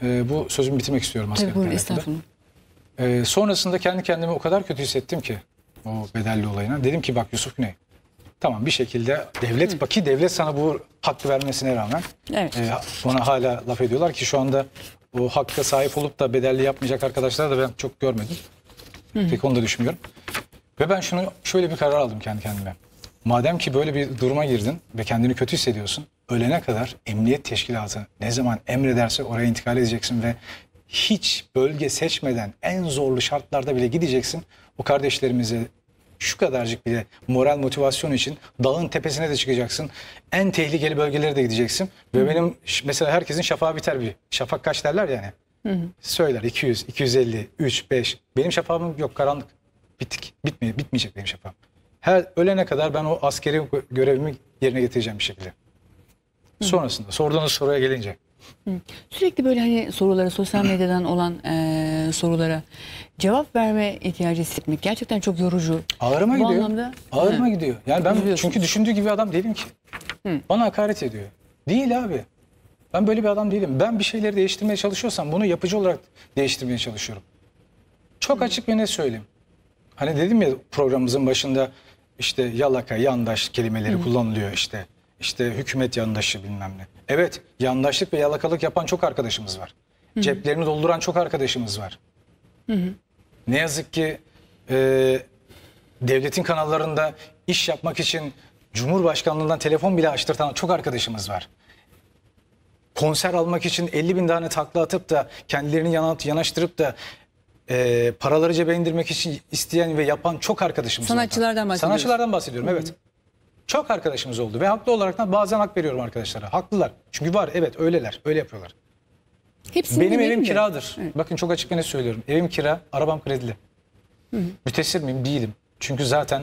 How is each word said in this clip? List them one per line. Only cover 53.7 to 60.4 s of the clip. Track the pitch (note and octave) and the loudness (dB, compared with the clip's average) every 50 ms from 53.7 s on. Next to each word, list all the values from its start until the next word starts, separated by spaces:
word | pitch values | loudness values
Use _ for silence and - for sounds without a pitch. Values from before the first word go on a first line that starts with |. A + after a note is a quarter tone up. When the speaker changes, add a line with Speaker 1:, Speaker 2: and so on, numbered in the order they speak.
| - C#3 - - | -4 -4 -4 -4
Speaker 1:
görevimi | C3 B2+ C3 C3+ C3+ C3 D3 D3+ C3 - - _ _ _ C3 | 0 2 4 4 4 2 2 -2 -6 -8 -14 _ _ _ 0
yerine | C3 B2 C3 | 0 2 2
getireceğim | A#2+ A#2+ - B2+ G#2+ A2+ G#2+ G2 | 0 2 0 0 -2 -2 -4 -4
bir | - | -6
şekilde. | - - - G2 F#2 - _ _ _ _ _ _ _ _ _ _ _ _ _ _ _ _ _ _ _ _ _ G#3+ | -6 -6 -8 -12 -14 -14 _ _ _ _ _ _ _ _ _ _ _ _ _ _ _ _ _ _ _ _ _ 0
Speaker 2:
Hı. | |
Speaker 1:
Sonrasında, | F#3+ F#3 F3+ D3 A#2+ - - G#2+ G2+ - | 2 2 2 2 0 -4 -6 -8 -8 -2
sorduğunuz | - D#3 D3 D3 D#3 D#3 D3 - | 0 0 2 2 2 2 0 0
soruya | - C#3+ C#3 C#3+ C#3 | 0 2 2 4 4
gelince. | C3 C3 C3 B2 G#2+ G2+ F#2+ - _ _ _ _ - - - _ _ G3+ | 4 2 2 0 -4 -8 -10 -12 _ _ _ _ -20 -20 -20 _ _ -6
Speaker 2:
Hı. | F#3 F3 - - - - - _ | -6 -6 -8 -12 -20 -20 -20 _
Sürekli | - - G4 F4+ - - B3+ | -4 0 0 2 2 2 2
böyle | C4 B3+ A#3+ | 4 4 4
hani | A#3 A#3 A#3 A3+ A3 - - | 4 4 2 2 0 -2 0
sorulara, | - F#3+ G3 F#3+ F#3 F#3 F#3 | 2 4 4 4 4 2 2
sosyal | F3+ - | 0 -2